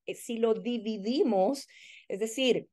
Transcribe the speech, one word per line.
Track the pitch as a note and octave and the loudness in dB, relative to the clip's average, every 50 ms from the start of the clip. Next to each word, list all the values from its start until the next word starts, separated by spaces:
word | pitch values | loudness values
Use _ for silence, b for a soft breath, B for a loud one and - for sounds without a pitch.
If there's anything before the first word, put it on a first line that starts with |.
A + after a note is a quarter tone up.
| _ | _
eh, | - G3+ | -12 -12
si | - - - A#3 A3+ | -10 -8 -8 -2 0
lo | A3+ A3+ A3 | 2 2 2
dividimos, | G#3+ F3+ A#3+ A#3+ A3+ G3+ A3 A3 G3+ F#3+ A3 B3+ D4 G4 B3+ G#3 F#3+ F#3 G#3+ C#4 - - - B B B B B B B B | 2 0 -4 -4 -4 -4 -4 -6 -4 -2 0 2 2 2 4 4 4 4 2 0 -2 -6 -14 B B B B B B B B
es | - F#3 | -6 -6
decir | A3 A3+ - C#4 C4 B3+ G#3+ E3+ - - | -6 -4 -2 0 2 2 2 2 -2 -10